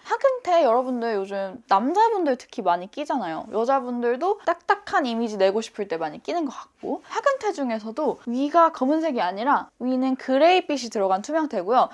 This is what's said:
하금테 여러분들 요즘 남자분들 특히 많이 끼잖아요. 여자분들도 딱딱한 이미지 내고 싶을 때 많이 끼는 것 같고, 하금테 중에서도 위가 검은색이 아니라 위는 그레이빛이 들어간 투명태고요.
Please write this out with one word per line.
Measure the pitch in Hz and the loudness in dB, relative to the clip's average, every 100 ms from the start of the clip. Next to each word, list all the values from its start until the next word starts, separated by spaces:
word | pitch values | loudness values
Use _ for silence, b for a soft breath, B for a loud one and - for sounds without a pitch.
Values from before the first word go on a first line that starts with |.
하금테 | - 466 539 508 - 339 | -6 -4 -2 -6 0 2
여러분들 | 277 233 254 247 233 | 4 2 0 -4 -2
요즘 | 214 196 202 196 185 - | -4 -4 -6 -8 -10 0
남자분들 | 196 247 359 453 427 311 254 | 2 2 4 4 4 0 -2
특히 | - - | -4 -4
많이 | 185 175 180 | 0 0 -2
끼잖아요. | - 294 294 180 160 185 | -10 -4 -4 -4 -6 -6
여자분들도 | 214 240 269 247 240 240 247 349 415 | -4 0 0 0 -4 -2 0 0 -2
딱딱한 | - 339 - 403 - 392 262 | -2 -4 -2 -4 0 0 0
이미지 | 226 233 208 | -2 -4 2
내고 | 190 202 | 2 2
싶을 | 220 - 202 | -4 -8 -6
때 | 165 | -4
많이 | 160 151 | -4 -6
끼는 | - 330 | -4 -2
것 | 294 | -4
같고, | - - _ - 277 | -6 -16 _ -8 -8
하금테 | - - 571 539 427 | -6 -2 0 0 -2
중에서도 | 339 262 226 214 220 294 160 - | -2 -4 -4 -6 -2 -2 -2 -4
위가 | 240 285 330 330 | -2 2 4 4
검은색이 | 320 262 320 320 247 | 4 0 2 0 0
아니라 | 180 190 247 247 175 _ | -2 -2 0 0 0 _
위는 | 247 254 262 262 | -4 0 0 -2
그레이빛이 | - 262 320 370 349 285 240 | 0 4 6 6 2 -4 -4
들어간 | 220 190 190 | -2 0 0
투명태고요. | 208 320 302 220 180 247 190 | -2 -2 -2 -4 2 4 2